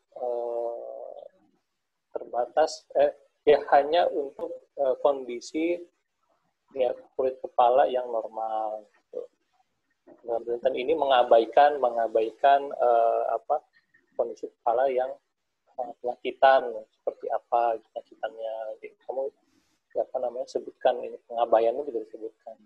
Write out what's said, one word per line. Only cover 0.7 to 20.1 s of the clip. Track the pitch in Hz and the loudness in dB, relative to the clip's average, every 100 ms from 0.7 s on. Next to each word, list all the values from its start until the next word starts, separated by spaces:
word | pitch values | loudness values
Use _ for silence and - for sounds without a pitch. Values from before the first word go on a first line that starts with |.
| 117 120 120 123 - - _ _ _ _ _ _ _ _ | -8 -12 -14 -16 -16 -20 _ _ _ _ _ _ _ _
terbatas, | - 120 120 120 151 156 - _ 147 | -12 -8 -6 -2 0 0 -2 _ 0
eh, | 147 - _ _ 151 | 0 0 _ _ 4
ya | 147 - | 4 6
hanya | 143 143 170 180 | 2 4 2 2
untuk, | 165 139 - 170 170 _ | -2 -6 -10 -12 -12 _
eh, | - 135 123 | -4 -2 0
kondisi | 147 135 123 120 - 156 165 175 - _ _ _ _ _ _ _ _ | 0 0 -6 -12 -8 -4 -2 -4 -8 _ _ _ _ _ _ _ _
ya | 135 123 131 - - | -2 -2 -2 -12 -4
kulit | 131 131 | -4 -2
kepala | - - 123 131 139 | -8 2 4 6 4
yang | 127 123 | 0 -4
normal. | 113 110 110 110 110 110 107 104 | -6 -6 -8 -6 -4 -6 -8 -14
Gitu. | _ _ - - _ _ _ _ _ _ _ _ - | _ _ -14 -14 _ _ _ _ _ _ _ _ -20
Nah, | 117 113 | -8 -6
penelitian | 117 120 127 131 | -4 -2 -2 -2
ini | 127 | -2
mengabaikan, | 156 139 127 120 117 113 - 147 143 | 0 4 4 6 6 6 6 4 4
mengabaikan, | 127 117 110 113 110 - 139 139 139 | 0 0 0 0 -2 2 4 4 2
eh, | - 123 117 113 113 120 | 0 2 4 4 0 -2
apa, | 117 - 151 _ _ _ _ _ | -4 -4 -4 _ _ _ _ _
kondisi | - 117 110 - | -6 -6 -4 -14
kepala | _ 120 117 139 | _ -2 0 0
yang, | 123 131 135 _ _ _ _ _ - | 0 -4 -8 _ _ _ _ _ -12
eh, | 120 - | -12 -8
penyakitan, | 123 123 127 - 135 131 123 110 110 | -8 -6 -8 4 6 6 2 -10 -14
seperti | _ - - - | _ -10 -8 -8
apa | 113 - 120 120 113 | -8 -2 0 0 -2
penyakitannya. | _ 117 - - 110 113 110 113 110 110 | _ -18 -18 -12 -12 -10 -10 -8 -10 -14
Jadi, | 107 _ | -18 _
kamu, | - 127 139 _ _ _ _ _ _ 123 | -10 -8 -8 _ _ _ _ _ _ -6
ya, | |
apa | 107 | -6